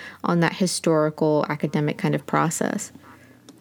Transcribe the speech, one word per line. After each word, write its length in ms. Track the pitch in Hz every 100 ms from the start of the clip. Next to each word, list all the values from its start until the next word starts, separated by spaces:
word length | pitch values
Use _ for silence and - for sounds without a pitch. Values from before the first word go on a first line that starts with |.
| - -
on 160 | - 175
that 140 | 170
historical 920 | - 185 - 170 156 156 151 156 151 -
academic 500 | 151 156 156 147 -
kind 160 | 151
of 100 | 147
process. 680 | - 151 156 - - 208 - - - - - - - -